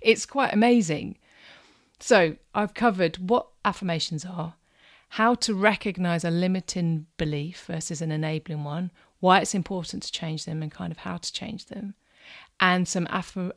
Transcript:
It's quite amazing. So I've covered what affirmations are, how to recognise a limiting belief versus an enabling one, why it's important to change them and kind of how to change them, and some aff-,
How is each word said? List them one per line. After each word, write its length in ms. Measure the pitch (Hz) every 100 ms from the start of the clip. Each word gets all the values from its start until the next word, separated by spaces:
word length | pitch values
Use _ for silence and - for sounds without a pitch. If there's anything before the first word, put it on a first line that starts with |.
It's 240 | 220 214 -
quite 280 | 269 262
amazing. 640 | 208 240 240 165 147 139 - _ _ - - _ _ _ _
So 380 | - 220 165 - _ 202
I've 180 | 208
covered 440 | - 233 185 170 180
what 320 | 185 240 - _ 208
affirmations 580 | - 185 165 - 156
are, 320 | 180 175 165 - _ _ _ _ _
how 260 | - 226 240
to 180 | -
recognise 720 | 190 208 196 214 180 180 170
a 80 | 170
limiting 760 | 170 185 185 - 180 170 160 156 -
belief 480 | 156 147 156 - -
versus 360 | 165 - 160
an 100 | 160
enabling 520 | 156 156 156 160 151
one, 280 | 147 160 180 - _ _
why 220 | 180 185
it's 120 | 190
important 500 | 196 - 190 160 -
to 100 | -
change 320 | - 160 156 -
them 180 | 156
and 80 | 156
kind 220 | - 175
of 60 | 160
how 180 | 185 175
to 160 | -
change 320 | - - - -
them, 300 | 196 202 - _ _ - - - -
and 280 | 185 180 180
some 200 | 185 170
aff-, 280 | 185 - 190 180